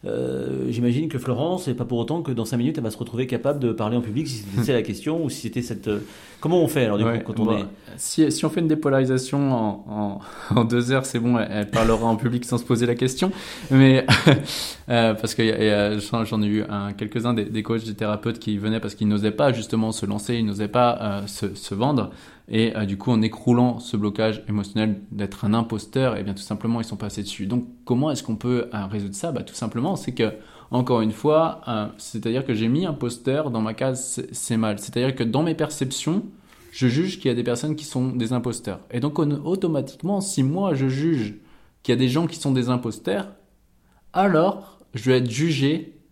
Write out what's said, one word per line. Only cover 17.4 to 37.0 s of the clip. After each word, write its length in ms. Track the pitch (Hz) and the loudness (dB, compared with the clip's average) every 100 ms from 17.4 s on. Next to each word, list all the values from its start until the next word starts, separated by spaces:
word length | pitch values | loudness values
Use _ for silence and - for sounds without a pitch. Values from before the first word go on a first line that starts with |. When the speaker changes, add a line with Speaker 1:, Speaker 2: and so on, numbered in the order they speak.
Speaker 2:
des 180 | 101 110 | 0 -4
coachs, 220 | 107 113 | -2 -2
des 100 | 113 | -2
thérapeutes 440 | 101 - 113 120 113 | -4 -2 -2 -2 -4
qui 200 | - 104 | -4 -2
venaient 220 | 107 113 | 0 -2
parce 140 | 104 | -4
qu'ils 140 | - 107 | -2 2
n'osaient 220 | 104 107 | 2 2
pas 220 | 104 143 | 2 2
justement 400 | 113 107 113 110 | 2 0 0 0
se 140 | 107 101 | -2 -4
lancer, 300 | 104 104 120 | -4 -2 -2
ils 100 | 110 | 0
n'osaient 220 | 101 104 | -2 -2
pas, 300 | 123 120 117 | 2 2 2
euh, 260 | 107 101 104 | -4 -4 -6
se, 280 | - 101 | -6 -6
se 200 | 90 - | -6 -8
vendre. 360 | 98 131 143 101 - - - - | -2 0 0 -2 -8 -20 -20 -4
Et, 240 | 110 113 107 | 0 0 0
euh, 80 | |
du 120 | 101 98 | -4 -2
coup, 140 | - | 2
en 100 | 113 | 2
écroulant 560 | 110 - - 120 123 117 | 2 0 2 4 4 0
ce 180 | - 110 | -4 -2
blocage 460 | 104 104 110 107 - | -2 0 0 0 -2
émotionnel 520 | 104 98 110 110 98 - | -2 -2 0 0 -2 -6
d'être 320 | 101 98 - | -6 -6 -4
un 100 | 104 | 0
imposteur, 600 | 113 113 107 - 131 131 104 | 0 0 -6 -4 0 0 0
et 80 | |
bien 100 | 98 | -4
tout 80 | 98 | -6
simplement, 380 | - 104 117 117 | -6 -6 -2 -2
ils 40 | |
sont 120 | 113 101 | -4 -6
passés 260 | 104 101 | -8 -6
dessus. 240 | 104 - - | -8 -6 -2
Donc, 180 | 123 120 - | -2 -4 -14
comment 260 | - 123 151 | -2 0 2
est-ce 140 | 127 | -2
qu'on 100 | - | -4
peut, 340 | 110 123 123 - | -4 0 0 -2
euh, 120 | 104 98 | -6 -4
résoudre 280 | 104 101 | -4 -6
ça ? 160 | 98 170 | -6 -6
Bah, 120 | 127 | -6
tout 100 | - | -8
simplement, 400 | - 113 120 147 | -8 -6 -2 -2
c'est 180 | 180 - | -2 -6
que, 180 | 123 110 - - - - | -2 -2 -2 -16 -20 -4
encore 280 | 123 127 120 | -2 2 2
une 120 | 110 | 2
fois, 480 | 107 147 156 160 - - | 0 2 4 2 -2 -6
euh, 180 | 113 104 - | -4 -4 -8
c'est-à-dire 480 | - 117 110 120 | -10 -6 -2 -2
que 80 | 131 | -2
j'ai 120 | 110 113 | 0 2
mis 200 | 139 185 | 2 0
imposteur 640 | 143 120 120 - 139 151 | -2 -4 -4 -2 -2 -2
dans 80 | 113 | -2
ma 120 | 110 | -2
case, 320 | 110 131 127 | -2 -2 -2
c'est, 300 | - - - | -6 -8 -8
c'est 220 | - - 113 | -8 -2 0
mal. 240 | 110 101 | 2 -2
C'est-à-dire 340 | - 120 127 | -4 0 0
que 80 | 135 | 0
dans 220 | 117 110 | 0 2
mes 100 | 165 | 0
perceptions, 680 | 160 151 - 131 - - 185 - - _ - - | 0 -4 -2 -4 -2 0 0 -2 -14 _ -20 -20
je 160 | - 127 | 0 2
juge 300 | 131 | 2